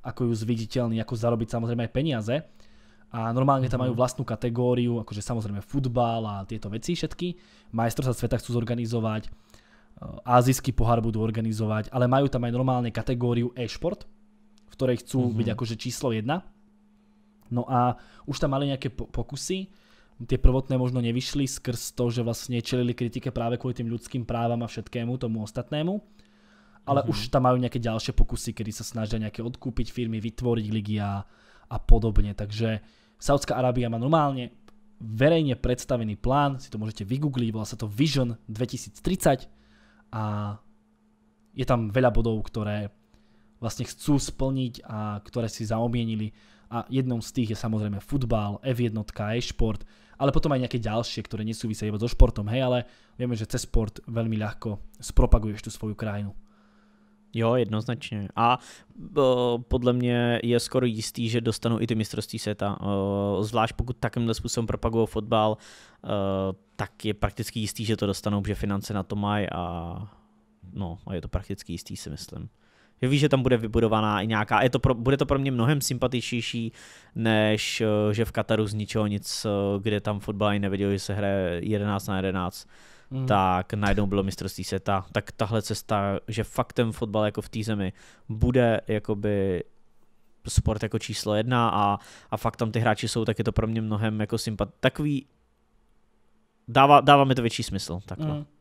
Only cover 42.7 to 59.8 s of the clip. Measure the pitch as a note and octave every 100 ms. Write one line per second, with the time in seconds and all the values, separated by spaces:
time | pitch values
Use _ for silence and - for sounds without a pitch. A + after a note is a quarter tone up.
42.7 | G#2 G2+ _ _ _ _ _ _ _ A#2
43.7 | - A#2+ - - C#3+ - - C3+ C3+ B2+
44.7 | A#2 - A2 G#2+ G#2 - B2 A2+ - A2
45.7 | A2+ A#2+ A#2+ A2+ A2 G#2+ - - _ -
46.7 | A#2 - C3 B2+ A#2+ - - A2+ A2 A2+
47.7 | A2 G#2 G2+ - C#3 A#2+ A2+ G2+ G2+ C3+
48.7 | A#2+ A#2+ A2 G#2 - G#2+ A#2 - - A2+
49.7 | G#2+ - - - - C#3+ - D#3+ C3+ B2
50.7 | B2 G#2+ A2 A2+ - - G#2+ A2 A2 A2+
51.7 | G#2+ G#2+ G#2 A#2+ - B2 - G#2 B2 B2+
52.7 | B2 - - _ - B2 A2+ A2 B2 -
53.7 | A#2+ G#2+ - - A#2 A2+ A2 G#2 - A#2
54.7 | G2+ - - - - B2+ A#2 G#2+ G2+ -
55.7 | - A2 G2+ A2 G2+ G2+ G2 - _ _
56.7 | _ _ _ _ _ _ A2 A2+ B2 G#2+
57.7 | G#2+ - A#2+ - G#2 G2 - A#2 B2 -
58.7 | - _ - - D3 C3 B2 B2 A#2+ B2
59.7 | B2+